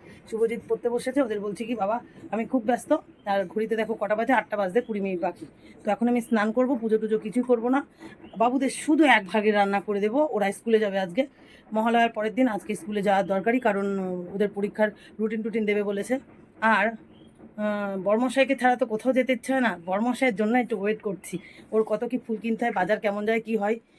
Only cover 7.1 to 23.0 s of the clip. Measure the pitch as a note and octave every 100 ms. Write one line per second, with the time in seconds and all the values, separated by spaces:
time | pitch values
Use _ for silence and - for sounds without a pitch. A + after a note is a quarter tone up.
7.1 | A3 G#3+ B3 B3 A#3+ A#3 C#4 - - -
8.1 | - - F#3+ A#3 C4 B3+ - - D4+ D4+
9.1 | A3 F#3 G#3+ G#3 G#3 G3 G3+ G3+ G3+ G#3
10.1 | B3+ D4+ G#3+ G3 G3 A#3 A3 G#3 F#3+ F#3+
11.1 | F3 C4+ _ - - - G#3+ A3+ A#3 A#3
12.1 | A#3 A3 G3+ C4 G3+ - G#3+ G#3+ G#3 G3+
13.1 | G3 F#3 G3 G3+ B3 A#3 G3 G3+ G3 F#3
14.1 | F3+ F3 G3 G#3 G3+ G3+ - G#3+ G#3 -
15.1 | - G#3+ A3 A3+ A3 G#3 G#3 G3+ G3+ G3+
16.1 | C4 - - - - A3 G#3 G#3+ A3+ -
17.1 | - - - - - G#3+ G#3 G3+ G3 F#3
18.1 | A3 B3+ C4 C4 C4+ B3 A#3+ B3 G#3+ B3+
19.1 | B3+ B3+ B3+ - C4+ A#3+ F3 E3+ G3 A#3
20.1 | B3 C4 G3 G#3+ B3 A#3+ G#3 G3+ G#3+ G#3
21.1 | F3+ - E3+ - - - A3 A3 G#3+ A#3+
22.1 | A#3+ - A3 A3+ A3 A#3+ G3+ F#3 G#3